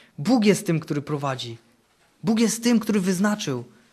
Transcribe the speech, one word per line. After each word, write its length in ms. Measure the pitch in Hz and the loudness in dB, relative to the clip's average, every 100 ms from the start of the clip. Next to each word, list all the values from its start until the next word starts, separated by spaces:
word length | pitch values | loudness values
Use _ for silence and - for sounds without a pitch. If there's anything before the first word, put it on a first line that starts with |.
| _ - | _ -8
Bóg 260 | 151 254 | 0 4
jest 220 | 208 185 - | 4 2 2
tym, 140 | 165 | -2
który 220 | 160 147 | -2 -6
prowadzi. 560 | 143 147 143 127 120 117 _ _ _ _ _ _ | -6 -6 -4 -6 -8 -14 _ _ _ _ _ _
Bóg 160 | 165 226 | -2 2
jest 220 | 226 - | 2 2
tym, 180 | 240 233 | 2 2
który 200 | 220 208 | 2 0
wyznaczył 640 | 185 180 208 208 - 123 117 - _ | 0 0 0 -2 -4 -6 -8 -18 _